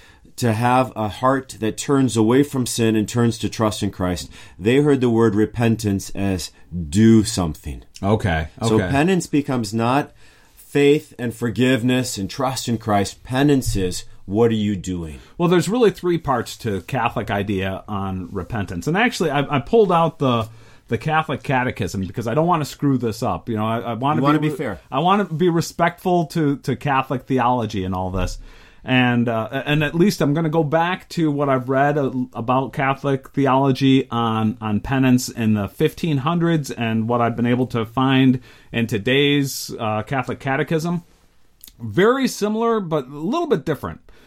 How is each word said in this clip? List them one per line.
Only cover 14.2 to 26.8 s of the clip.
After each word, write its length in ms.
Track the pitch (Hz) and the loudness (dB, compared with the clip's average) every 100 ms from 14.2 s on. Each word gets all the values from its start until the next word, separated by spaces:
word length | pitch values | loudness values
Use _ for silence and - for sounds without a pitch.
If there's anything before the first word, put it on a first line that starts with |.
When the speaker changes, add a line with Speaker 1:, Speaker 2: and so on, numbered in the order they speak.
Speaker 1:
what 260 | - 101 117 | -4 2 2
are 40 | |
you 200 | 110 104 | 2 0
doing? 440 | 98 92 90 80 69 - - | -2 -4 -6 -8 -14 -14 -2
Speaker 2:
Well, 120 | 170 | 2
there's 200 | 180 170 | 2 2
really 220 | 247 208 | 2 2
three 260 | 185 180 165 | 2 -2 -2
parts 400 | 147 120 104 - | 0 -2 -2 -6
to 220 | 117 98 | -6 -6
Catholic 480 | - 127 117 127 104 | -4 -2 -2 -2 -4
idea 540 | 101 98 95 95 95 - | -4 -2 -2 -2 -6 -8
on 420 | 101 98 92 87 | -6 -6 -6 -8
repentance. 560 | 98 92 110 98 87 147 | -10 -6 -6 -6 -6 -2
And 100 | 185 | 0
actually, 340 | 240 - 165 | 0 0 -2
I, 260 | 139 139 143 | 0 0 -2
I 40 | |
pulled 320 | - 233 196 | 2 4 4
out 260 | 170 165 - | 4 0 0
the, 300 | 135 117 110 - - - - | 0 0 -2 -12 -20 -18 -6
the 80 | 117 | -4
Catholic 460 | 156 156 156 127 | -2 -2 -2 -6
Catechism 580 | - 131 127 117 92 98 95 | -2 -2 -2 -4 -6 -4 -6
because 200 | - 113 | -6 -2
I 80 | |
don't 120 | 131 170 | 0 2
want 160 | 165 | 0
to 60 | 135 | -2
screw 280 | - 143 131 | -2 0 0
this 240 | 120 104 | -2 -2
up. 260 | 120 85 - | -4 -4 -4
You 80 | 110 | -4
know, 100 | 110 | -2
I, 140 | 117 | -2
I 120 | 117 | -4
want 220 | 113 135 - | -2 0 2
Speaker 1:
You 40 | |
Speaker 2:
to 40 | |
Speaker 1:
wanna 140 | 139 151 | 2 2
Speaker 2:
be 100 | 151 | 0
Speaker 1:
be 60 | |
fair. 260 | 147 127 92 - | -4 -8 -8 -6
Speaker 2:
I 100 | 131 | -2
want 280 | 175 202 180 | 2 2 0
to 60 | |
be 140 | 156 180 | 0 2
respectful 800 | 170 - - 170 - 185 175 156 | 2 -2 -2 -2 -2 0 0 0
to, 300 | 170 147 143 | 0 0 0
to 180 | - | -4
Catholic 480 | 120 | -4